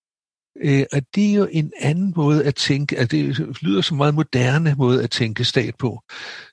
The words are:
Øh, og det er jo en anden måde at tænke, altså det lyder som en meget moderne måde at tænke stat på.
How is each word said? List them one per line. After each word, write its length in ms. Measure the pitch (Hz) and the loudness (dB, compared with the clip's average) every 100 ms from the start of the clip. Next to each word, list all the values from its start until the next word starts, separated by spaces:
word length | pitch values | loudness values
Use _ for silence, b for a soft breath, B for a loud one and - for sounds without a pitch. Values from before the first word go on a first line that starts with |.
| _ _ _ _ _ - | _ _ _ _ _ -6
Øh, 220 | 151 139 139 | 0 0 0
og 80 | 143 131 196 | -4 -2 0
det 140 | 208 | 2
er 40 | |
jo 140 | 202 190 | 2 2
en 200 | 160 151 - | 0 -4 -2
anden 340 | 139 170 196 170 | -2 0 -2 0
måde 300 | 147 151 143 | 2 4 2
at 100 | - | 0
tænke, 420 | - 143 143 - | 0 0 0 -2
altså 200 | 120 156 | 0 0
det 400 | 143 131 160 120 | 0 -2 -6 -4
lyder 200 | 160 196 | -2 0
som 140 | 170 139 | 0 2
en 20 | |
meget 160 | 147 147 | 2 2
moderne 600 | 156 127 127 147 160 139 | 0 2 2 2 2 2
måde 260 | 123 123 | 2 2
at 60 | 120 | 0
tænke 320 | - 117 107 123 | -2 -2 -2 0
stat 300 | 135 117 - | 0 -2 -2
på. 220 | 127 113 - B B B B | -6 -6 -16 B B B B